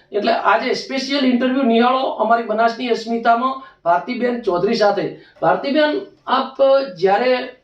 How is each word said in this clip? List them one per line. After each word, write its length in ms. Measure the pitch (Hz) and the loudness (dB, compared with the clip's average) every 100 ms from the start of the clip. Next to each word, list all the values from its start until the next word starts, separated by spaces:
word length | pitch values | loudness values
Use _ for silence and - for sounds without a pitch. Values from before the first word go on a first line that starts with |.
| - | -6
એટલે 200 | 202 233 | -2 0
આજે 420 | - 196 220 247 | 0 2 0 0
સ્પેશિયલ 520 | - - 262 - 285 254 | -4 -4 -6 -2 0 2
ઇન્ટરવ્યુ 380 | 240 254 262 | 2 2 0
નિહાળો 360 | 240 226 247 262 | 2 4 4 2
અમારી 440 | 269 - 220 233 | -2 -2 0 0
બનાસની 460 | 226 214 233 226 247 | 0 0 0 0 -4
અસ્મિતામાં 720 | 214 226 233 233 233 262 277 - _ 175 | -4 -2 -2 2 2 0 -4 -12 _ 0
ભારતીબેન 560 | 175 - 220 247 240 | 0 -2 -4 -2 -2
ચૌધરી 320 | 202 175 196 | -2 0 0
સાથે. 440 | 226 208 196 160 - - - | 2 2 0 -4 -8 -18 -4
ભારતીબેન, 600 | 160 185 277 302 302 392 - _ - | 0 0 0 0 2 -2 -8 _ -4
આપ 300 | 254 - - 269 269 269 175 | -2 -2 0 4 4 0 -2
જ્યારે 520 | 190 208 254 247 247 - | 2 2 2 0 -4 -10